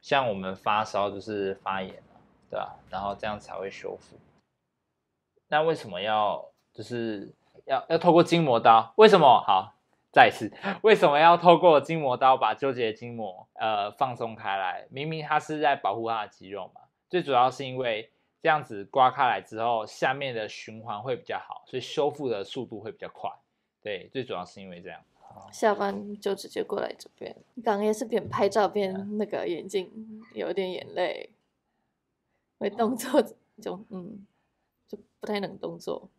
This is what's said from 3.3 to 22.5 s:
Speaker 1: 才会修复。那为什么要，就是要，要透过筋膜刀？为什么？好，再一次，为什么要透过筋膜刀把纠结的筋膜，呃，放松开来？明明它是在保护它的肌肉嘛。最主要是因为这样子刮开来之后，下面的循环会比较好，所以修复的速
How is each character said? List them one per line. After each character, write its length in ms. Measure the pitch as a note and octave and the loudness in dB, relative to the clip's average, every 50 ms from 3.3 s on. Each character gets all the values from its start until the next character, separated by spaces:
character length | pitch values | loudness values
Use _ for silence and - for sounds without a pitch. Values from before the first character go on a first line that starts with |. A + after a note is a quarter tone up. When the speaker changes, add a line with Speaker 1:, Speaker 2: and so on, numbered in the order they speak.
| G#2 | -8
Speaker 1:
才 160 | G#2 - - F#2+ | -10 -12 -14 -12
会 160 | F#2 F#2+ G2 | -10 -10 -10
修 280 | F#2+ - - G2 G2 | -12 -10 -12 -12 -12
复。 200 | F#2+ _ _ - - _ _ _ _ _ _ _ _ _ _ _ _ _ _ _ _ _ _ _ _ _ _ _ _ _ _ | -12 _ _ -20 -20 _ _ _ _ _ _ _ _ _ _ _ _ _ _ _ _ _ _ _ _ _ _ _ _ _ _
那 120 | D3+ D3+ | 0 0
为 140 | D#3 E3 D#3+ | 2 2 0
什 140 | D3+ - A2+ | -2 -6 -10
么 120 | F2+ F2+ | -8 -6
要， 500 | G2 G#2+ A2 G#2+ G#2+ G2+ E2+ C#2+ - - _ _ _ _ | -4 -2 0 0 0 0 -2 -4 -8 -16 _ _ _ _
就 120 | _ - G#2+ | _ -16 -12
是 500 | - A#2+ A#2+ A#2 A2+ G#2+ G2 G2 - - _ _ _ _ - _ | -8 -6 -6 -4 -6 -6 -8 -10 -14 -18 _ _ _ _ -20 _
要， 200 | - C3+ B2+ - | -4 -4 -4 -2
要 100 | - E3 | 0 -2
透 140 | E3 - F3 | 2 4 6
过 100 | D#3+ E3+ | 8 8
筋 220 | E3+ F3 E3+ E3+ E3 | 6 6 4 2 4
膜 160 | C#3+ A#2+ A2+ | 4 2 4
刀？ 320 | - C3+ A2+ A2+ A2+ - - | 8 8 8 8 6 4 6
为 100 | - G#3+ | 8 10
什 100 | A3 G3+ | 10 10
么？ 220 | F#3 D#3 C3+ A#2 G#2 - | 8 8 8 8 6 6
好， 300 | - G2+ F#2+ G2 A2 _ _ _ _ _ _ _ _ | 2 0 0 0 -4 _ _ _ _ _ _ _ _
再 160 | - D3 B2+ | 8 8 8
一 40 | A2 | 8
次， 200 | - - A#2 G#2 - - - G3 G3 F3 | 6 0 -8 -8 -8 -8 -6 -6 -6 0
为 120 | - A3 G#3+ | 4 4 4
什 140 | - F3+ | 6 6
么 120 | D#3 C#3+ D3 | 4 6 8
要 180 | D#3+ E3+ E3+ | 8 8 6
透 200 | E3+ E3 F3 F3 | 8 8 8 8
过 220 | D#3 E3 F3+ D#3 C#3+ | 10 8 6 6 6
筋 220 | C3+ - E3 E3 | 4 2 -4 -2
膜 160 | D3+ C3+ B2 | 0 -2 -2
刀 180 | A#2+ C3+ C3 C3 | 4 4 4 6
把 180 | B2+ B2 G#2+ A2 | 6 2 -2 0
纠 200 | - - C#3 B2+ | -2 -2 -4 -2
结 140 | B2 A#2+ | -2 -2
的 60 | A2 G#2+ | -4 -4
筋 220 | - A#2+ A#2+ A#2+ | -6 -12 -14 -10
膜， 320 | A#2 A2 G2 F#2 F#2+ A2 _ _ | -10 -10 -10 -12 -14 -20 _ _
呃， 380 | - - A2 A2 G#2 G2+ G#2 | -6 -4 -2 -2 -2 -4 -4
放 220 | G#2 - C#3+ C3 A#2+ | -2 -2 -4 -4 -2
松 200 | - A#2+ A2+ A2 | -6 -8 -8 -8
开 220 | G#2+ A2 G#2 G2 | -10 -8 -6 -4
来？ 300 | G2 F#2+ F2+ F2+ F#2 G#2 - | -4 -4 -4 -6 -8 -14 -14
明 180 | B2 C3 C#3+ | -12 -8 -8
明 160 | D#3+ D#3+ D#3+ D3+ | -6 -6 -8 -6
它 160 | D3+ D#3 D3+ | -4 -4 -4
是 220 | D3+ - D#3 D3+ | -4 -4 -6 -2
在 140 | D3+ D3 C#3 | 0 0 0
保 200 | - - G2 G2+ | 0 -2 -4 -4
护 140 | A2+ A#2 A2+ | -4 -4 -4
它 140 | A2+ A2 G#2+ | -4 -6 -6
的 40 | |
肌 220 | G2 _ _ F#2 F#2 | -10 _ _ -18 -14
肉 200 | G2 G2 F2+ - _ | -12 -12 -12 -14 _
嘛。 80 | - - _ _ _ _ | -20 -20 _ _ _ _
最 140 | _ - F#3 D3 | _ -4 -4 -2
主 80 | C#3+ | 2
要 180 | C3+ B2 B2 C3 | 4 4 4 4
是 160 | B2+ - C#3 | 2 -4 -10
因 120 | B2+ B2+ | -8 -6
为 340 | C3 B2+ A#2+ A2+ G#2+ A2+ _ _ _ _ _ _ _ | -4 -2 -2 -2 -4 -6 _ _ _ _ _ _ _
这 80 | - D#3+ | 0 0
样 120 | D#3 D3+ | 0 0
子 220 | C3 - A2+ G2+ G2+ | -2 -8 -12 -12 -12
刮 240 | F#2 - C3+ B2+ B2+ | -4 4 4 4 4
开 160 | A#2+ C#3 C#3 | 4 2 0
来 140 | B2 A2 F#2+ | 0 0 -2
之 220 | F#2 - A2+ A2 | -4 -10 -8 -4
后， 240 | A2+ A#2+ A#2+ A2+ G#2+ | -2 0 0 -2 -2
下 280 | G#2+ - - E3 C#3 C3 | -6 -6 -4 -2 -2 -2
面 220 | C#3 C#3 C3+ B2 | -2 -6 -8 -6
的 140 | A2+ G#2+ G#2 | -6 -8 -8
循 320 | - - - - A2 A2+ | -10 -14 -16 -16 -18 -16
环 200 | A2 A#2 G#2+ G#2 | -12 -10 -10 -8
会 140 | A2 C3+ B2 | -6 -6 -6
比 80 | A#2 - | -6 -6
较 140 | - A2 | -10 -10
好， 260 | F#2 - - - - _ | -10 -8 -12 -16 -16 _
所 100 | _ - | _ -10
以 40 | B2+ | -10
修 280 | A#2 - - - C#3+ D3 | -10 -6 -2 -2 -2 -2
复 180 | D3 D3 D3 | -2 -4 -6
的 160 | B2+ A2+ G2+ G2 | -4 -4 -4 -6
速 220 | - | -8